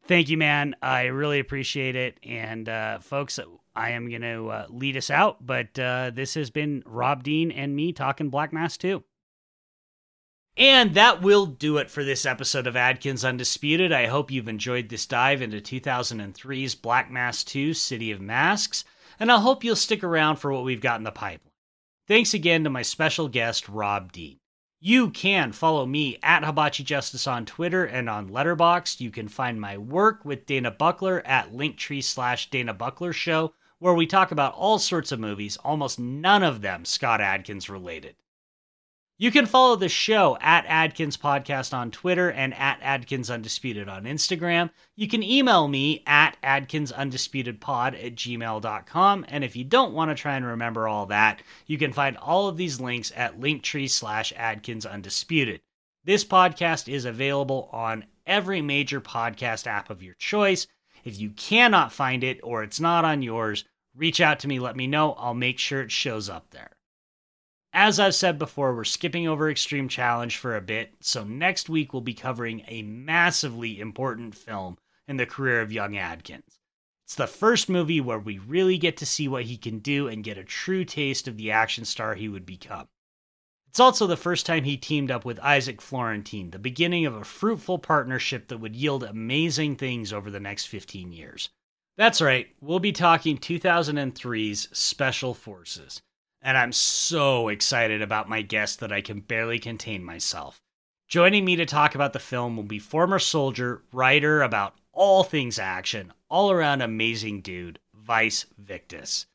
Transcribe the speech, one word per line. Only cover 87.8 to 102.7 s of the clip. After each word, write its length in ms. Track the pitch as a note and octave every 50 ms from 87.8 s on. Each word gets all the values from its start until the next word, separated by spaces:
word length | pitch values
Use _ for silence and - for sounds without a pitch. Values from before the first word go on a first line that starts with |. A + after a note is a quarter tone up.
| - - D#3+ D3 B2+ B2+ C3 B2 - - C3+ A#2 - -
that 100 | C3 A2+
would 160 | A2 A2 A2
yield 300 | A#2+ C#3+ D3+ C#3 C3+ B2
amazing 720 | G#2 G#2 A2 A2+ A#2 C3 D3+ E3 E3+ C#3 C#3+ D#3 D3 C3+
things 380 | - C3+ B2+ B2 A#2 A2 G2+ G#2+
over 160 | G#2 G2 G#2
the 100 | G2 G2
next 240 | G2+ G2+ G#2 G2+ -
fifteen 480 | - - G2 - - - G2 F2+ F2+
years. 380 | E2+ D#2+ D2+ D2 C#2+ - - - _ _ _ _ _ _ _ _ _ -
That's 240 | G#3+ A#3 - -
right, 260 | D#3+ C#3 B2+ B2+ A2+ - _ _
we'll 160 | C#3 C#3+ E3+ F#3
be 140 | F3 G#3
talking 440 | E3+ - F3 E3+ E3 D#3 - D#3+ D3
two 220 | C3 - - F3 D#3+
thousand 400 | - F#3 E3+ E3+ D#3+ C#3+ D3 D3
and 160 | C#3 C3 B2
three's 540 | - - B2 A#2 A2 A2 G#2+ G2+ G#2 - -
Special 600 | - - - - - - C#3 C3 B2 - - B2+ A#2
Forces. 680 | - - A2 G2+ F2+ F2 - - F2 C#2+ C2+ - - _ _ _ _ _ _ _ _
And 140 | - C3+ C3
I'm 140 | C3 A#2+ B2
so 800 | B2 - - - - - - - E3+ D#3+ C#3+ C#3 C3 B2 A#2 G#2+
excited 540 | G#2+ G#2 - - C#3 A#2+ A#2 A2 G#2+ G#2+
about 260 | G#2+ G2+ A2 G#2+ G#2+ G2
my 120 | A2 A2
guest 380 | G#2 G2 A2 G#2+ G#2 G#2 - -
that 140 | B2 G2+
I 80 | G#2 G2+
can 180 | G2+ - G#2 G2+
barely 400 | G2+ - A#2+ A2+ A2+ A2+ A#2 A#2+
contain 460 | - A#2+ A#2 G#2 - A#2 G#2 F#2+ F2+
myself. 560 | F2 E2 E2 - - - E2 C#2+ C2+ - _ _ _ _ _ _ _ _ _ _ _
Joining 360 | - F3 F3 F#3+ G3+ G#3 F#3+
me 120 | F3+ F3+
to 100 | E3+ E3
talk 300 | - D3 D3 D3 D3+ -
about 160 | C#3 C#3+ C#3
the 80 | - C3+
film 360 | - - C3 B2 A#2+ A#2+ A#2
will 60 | A2+
be 160 | G#2+ G#2